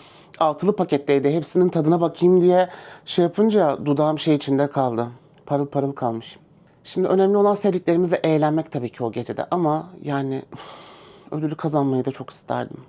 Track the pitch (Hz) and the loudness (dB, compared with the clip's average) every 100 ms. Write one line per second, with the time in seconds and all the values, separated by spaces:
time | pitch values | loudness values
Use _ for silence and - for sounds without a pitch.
0 | - - - - 160 147 180 202 180 143 | -20 -20 -14 -2 -2 0 -2 0 0 -2
1 | 143 139 135 165 156 180 180 170 151 175 | 2 2 2 0 -2 0 2 2 2 2
2 | 165 165 175 185 175 180 180 - - - | 0 2 4 6 6 4 2 -4 -20 -20
3 | - - 175 175 220 208 160 127 127 143 | -6 0 0 2 2 4 2 0 -2 0
4 | 151 156 165 147 139 135 143 143 127 117 | 0 0 0 0 0 0 0 0 -2 -2
5 | 120 120 _ _ - 143 143 139 139 139 | -6 -8 _ _ -4 -4 -2 -2 -4 -2
6 | 123 113 - - _ _ _ _ - - | -4 -4 -10 -20 _ _ _ _ -10 -4
7 | 185 190 190 202 202 202 202 180 175 170 | 0 2 4 4 2 2 0 0 0 2
8 | 180 175 160 156 151 156 156 147 120 - | 2 0 2 2 2 0 -2 -6 -8 -6
9 | 117 107 117 120 - 180 160 156 175 185 | -6 -6 -8 -6 -4 0 0 -2 -6 -12
10 | 147 139 135 135 - - - - - - | -6 -6 -4 -6 -10 -18 -20 -20 -20 -20
11 | - - - 151 151 156 165 147 139 131 | -20 -20 -12 -6 -6 -4 -2 0 0 0
12 | 131 131 127 - - 123 120 - | -2 -6 -12 -14 -8 -6 -6 -12